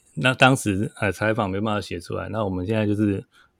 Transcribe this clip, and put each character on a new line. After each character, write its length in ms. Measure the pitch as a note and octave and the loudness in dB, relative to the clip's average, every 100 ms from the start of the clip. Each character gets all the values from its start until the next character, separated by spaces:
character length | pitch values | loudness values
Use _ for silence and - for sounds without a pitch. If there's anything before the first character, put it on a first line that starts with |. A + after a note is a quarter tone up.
| _ | _
那 180 | - C3 | -2 0
当 240 | B2+ C3 C3+ | 6 6 6
时， 340 | G#2+ G2 A2 - | 2 0 -2 -2
呃， 140 | G#2 | -4
采 240 | - G#2+ | 0 0
访 160 | A2 G2 | 0 -2
没 100 | F#2+ | -2
办 140 | A2 | -2
法 60 | G#2 | -4
写 180 | - F2 | -6 -10
出 160 | - | -8
来， 140 | F#2+ F#2 | -8 -6
那 160 | G#2+ | -4
我 60 | G2+ | -4
们 140 | F#2 | -4
现 120 | F2+ A2 | -2 0
在 100 | G#2+ | 0
就 80 | |
是 300 | G#2 G#2+ G2 - _ _ | 2 2 0 -6 _ _